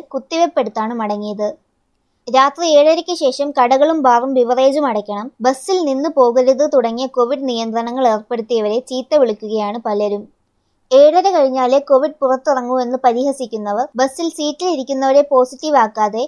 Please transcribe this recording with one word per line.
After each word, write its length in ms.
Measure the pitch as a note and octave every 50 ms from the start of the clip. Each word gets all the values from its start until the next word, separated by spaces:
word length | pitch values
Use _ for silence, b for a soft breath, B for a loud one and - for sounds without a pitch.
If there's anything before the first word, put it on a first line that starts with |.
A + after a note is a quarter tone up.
| - _
കുത്തിവയ്പ്പെടുത്താണ് 840 | - C4 C4 - E4 E4 E4+ D4+ - D4 G#3 G#3 - A3 G#3+ A3+ A#3+
മടങ്ങിയത്. 540 | A3+ A3 G#3 G#3+ G#3 G#3 G#3 G#3 G#3 G#3 G#3+ - - _ _ _ _ _ _ _ _ _ _ _ _ _ A#3
രാത്രി 380 | A#3 C4 C4+ C#4+ C#4+ E4+ F4 E4
ഏഴരയ്ക്ക് 440 | D4 C#4+ D4 D#4 E4 F4 E4+ F4+ F4
ശേഷം 340 | - D#4 B3+ B3+ - C#4+ D4
കടകളും 460 | C#4 C#4 B3 A#3+ C4+ C4+ D4 D#4+ D#4+ D#4
ബാറും 300 | C4+ B3+ A#3+ A#3 B3+ C4+ C4+
ബിവറേജും 520 | B3+ A#3+ A#3 B3 C4 C4 C#4 C4+ D4+ C#4+
അടയ്ക്കണം, 400 | C4 G#3+ G#3 G#3 - G3+ G3+ A3 C#4 - -
ബസ്സിൽ 440 | A3 B3+ C4+ C4+ - G4 F#4+ F#4 E4
നിന്ന് 240 | C#4 C4+ C4+ D4 E4
പോകരുത് 560 | D#4 C#4 B3 A#3+ A#3 C4 B3+ C4 C4+ A#3+ D4
തുടങ്ങിയ 400 | D4 D4 C4 A#3 A3+ A#3 B3 C4+
കോവിഡ് 420 | B3+ - B3+ A#3+ A#3+ C#4+ C4 C#4 C4
നിയന്ത്രണങ്ങൾ 580 | A#3+ A3+ A3+ A3+ A3 A#3 A#3 A#3 B3 C4 C4 A#3
ഏർപ്പെടുത്തിയവരെ 720 | G#3+ G#3+ A3+ - B3 A3+ A3 A3 A#3+ A3 G#3 G#3 G#3+ B3
ചീത്ത 340 | A#3+ - B3+ B3+ B3 - D4+
വിളിക്കുകയാണ് 640 | D4+ C4 A3+ G#3 - A3 G#3 A3 G#3+ G#3 G3+ G#3+ A#3
പലരും. 420 | - G#3+ G#3 G#3 G#3 G3+ G#3 G#3 G#3+ - _ _ _ _ _ _ _ _ _ _ _ -
ഏഴര 360 | B3+ C4+ D4 D4+ D#4+ F4+ F#4
കഴിഞ്ഞാലേ 520 | G4 F4+ D#4 C4+ C4+ B3+ C4 B3+ B3 C4 C#4+
കോവിഡ് 400 | C#4+ - C#4 C4 D4 D4 D4 -
പുറത്തിറങ്ങൂ 580 | C#4 B3+ C4 C4 - D4+ C4+ B3+ B3 A#3+ B3+ B3+
എന്ന് 200 | B3 A#3+ B3+ B3+
പരിഹസിക്കുന്നവർ 880 | C4 B3 A#3 B3 C4+ C#4 C4+ C4+ B3+ G#3+ A3+ G#3+ G#3 G#3 G3+ A3+ C#4 - -
ബസ്സിൽ 300 | A#3 C4 C4+ C4+ - E4+ D#4+
സീറ്റിൽ 400 | E4 D#4+ D4 D4 D4 - F4+ F#4
ഇരിക്കുന്നവരെ 540 | D#4+ C4+ B3+ - C#4 C4 C4+ C4+ C4+ C#4+
പോസിറ്റീവ് 540 | C#4+ C#4+ C#4 B3+ B3 - C4 - - D4+ D4
ആക്കാതെ 460 | B3+ A3 G#3+ - G#3+ G#3+ G#3 G#3+ A3+ C4+